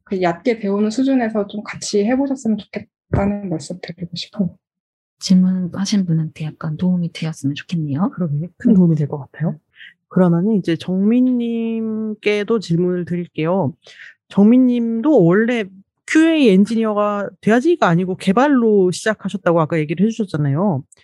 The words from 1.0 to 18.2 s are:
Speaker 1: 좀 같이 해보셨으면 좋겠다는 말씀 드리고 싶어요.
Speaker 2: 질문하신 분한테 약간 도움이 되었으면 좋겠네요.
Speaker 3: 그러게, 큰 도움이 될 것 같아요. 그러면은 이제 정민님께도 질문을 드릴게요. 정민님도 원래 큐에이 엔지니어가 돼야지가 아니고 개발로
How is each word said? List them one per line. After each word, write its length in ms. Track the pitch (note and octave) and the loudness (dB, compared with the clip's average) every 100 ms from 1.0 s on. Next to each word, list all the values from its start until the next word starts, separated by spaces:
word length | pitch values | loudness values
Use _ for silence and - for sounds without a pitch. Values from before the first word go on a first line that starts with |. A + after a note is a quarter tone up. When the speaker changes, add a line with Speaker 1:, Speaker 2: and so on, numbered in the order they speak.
| C4+ C4 A3+ A3 G3+ | 0 0 0 -2 -4
Speaker 1:
좀 160 | G#3 G#3 | -8 -12
같이 400 | - - G#3 G3+ | -12 -4 -2 0
해보셨으면 520 | C4 C#4 C4 A3 G#3 | 0 -2 -4 -4 -4
좋겠다는 920 | - G#3 - _ _ - G3+ G3+ G3 | -6 -14 -14 _ _ -2 -2 -4 -6
말씀 280 | D#3 - F3 | -8 -8 -14
드리고 300 | - E3+ F3 E3+ | -14 -14 -12 -12
싶어요. 400 | - - F3+ - _ _ _ _ _ _ | -10 -6 -6 -6 _ _ _ _ _ _
Speaker 2:
질문하신 840 | - F#3 F#3 F#3 F3+ - G3 G#3 F3+ | 2 4 4 0 -4 -6 -2 -2 0
분한테 400 | D#3+ D#3 - D#3 | 0 -2 -6 -12
약간 320 | - D#3+ D#3 | -8 -8 -4
도움이 340 | F3+ F3+ E3+ | -2 0 -2
되었으면 420 | - D#3+ D#3 C#3 C#3+ | -6 -8 -6 -6 -6
좋겠네요. 560 | - E3+ D3+ C#3 G#3+ - | -6 -6 -2 -2 -2 -2
Speaker 3:
그러게, 320 | F3 D3 F3 - | -4 -4 -6 -2
큰 160 | B3 | 2
도움이 220 | F#3+ F3 D#3 | 4 4 2
될 120 | C#3+ | -2
것 80 | D3 | -6
같아요. 400 | B2+ - D#3+ D3+ _ _ - _ _ | -12 -6 -6 -6 _ _ -20 _ _
그러면은 460 | - F3+ E3+ G3 | 2 2 2 2
이제 240 | G#3+ E3+ D#3+ | 0 0 -4
정민님께도 1800 | - F#3 G3+ A#3+ B3+ B3 A#3 A#3 A3+ A3+ A3 A3 A3 G#3 G#3 G#3 G3+ A3+ | -4 -2 2 2 2 0 -2 -4 -4 -4 -6 -6 -6 -6 -2 -2 0 -2
질문을 460 | F3 E3+ F3+ F3+ E3+ | 0 0 0 -2 -4
드릴게요. 680 | F3 E3+ - D#3 F#3+ D#3 - _ - - _ _ | -6 -8 -4 -2 0 -2 -6 _ -20 -20 _ _
정민님도 920 | - G#3 B3+ B3+ A#3+ A#3 A3+ B3+ C#4 | 2 6 6 4 2 -2 -2 2 4
원래 420 | E3 F#3+ A3+ A#3+ F#3+ F#3+ _ _ - | 6 4 2 -2 -6 -12 _ _ -2
큐에이 420 | D#4 D#4+ D#4+ B3+ | 2 2 4 4
엔지니어가 800 | F#3+ G#3 A3+ A3 G#3 G#3 G3+ G3 - | 6 4 0 -2 -2 -2 -4 -8 -6
돼야지가 460 | - A#3 D4+ E4+ F#3+ | 0 2 2 2 2
아니고 280 | E3 F#3 | 2 0
개발로 760 | F#3 | -2